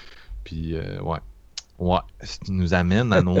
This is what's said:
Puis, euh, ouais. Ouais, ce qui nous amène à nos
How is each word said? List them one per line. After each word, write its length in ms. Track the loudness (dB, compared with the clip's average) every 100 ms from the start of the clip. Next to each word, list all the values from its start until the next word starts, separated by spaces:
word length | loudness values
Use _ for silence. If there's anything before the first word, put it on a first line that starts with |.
| -20 -20 -16 -14
Puis, 320 | -10 -8 -6 -6
euh, 260 | -6 -8
ouais. 160 | -6 -8 -10 -20 -20 -20 -16 -4
Ouais, 180 | 0 0 -2 -14
ce 160 | -14 -12
qui 120 | -4
nous 240 | 0 2 4
amène 360 | 4 4 4
à 100 | 4
nos 120 | 4 4